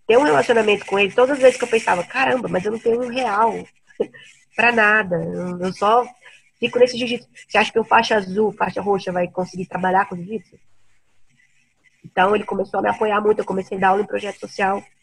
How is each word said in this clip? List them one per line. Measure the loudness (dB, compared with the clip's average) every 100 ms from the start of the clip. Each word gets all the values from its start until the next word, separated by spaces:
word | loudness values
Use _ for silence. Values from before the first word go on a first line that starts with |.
| 2
ter | 4
um |
relacionamento | 6 2 4 2 2 0
com | 0 0
ele, | 0
todas | 2 2 6
as |
vezes | 4 4
que |
eu | 0
pensava, | -2 0 -2
"Caramba, | -2 -2 0 0 -2
mas | -4 -4
eu |
não | -4
tenho | 0 0
um | -2
real | -4 -2 0 0 0 -10 _ _ -8
<laughs> | -8 -10 -20 _ _
pra | 0 0
nada, | 4 2 2 0 -4
eu, | -4 -6 -8 -6
eu | -6
só | -2 2 2 0 -8 -20 -20 _ -8
fico | -4 2
nesse | 2 2
jiu-jitsu. | -6 -6 -10 -20 -4
Você | 0
acha | 0
que | 0
eu |
faixa | 2 2 2
azul, | 0 -2 -2 -2
faixa | 0 -6 -4
roxa, | -2 -2 -2
vai | -4 -4
conseguir | -4 -8 -8 -8
trabalhar | -4 0 2 0
com | -4
jiu-jitsu?" | -10 -12 -12 _ _ -20 -20 _ _ _ -20 _ _ _ _ _ _ _
Então, | -10 0 2 2
ele |
começou | -2 -6 -4 -2
a |
me | -2
apoiar | 0 0 0
muito, | 0 0
eu |
comecei | -2 -4 -6 -2
a |
dar | 2
aula | 2
em | 0
projeto | -6 -8 -10
social, | -12 -4 -2 -2 -8 _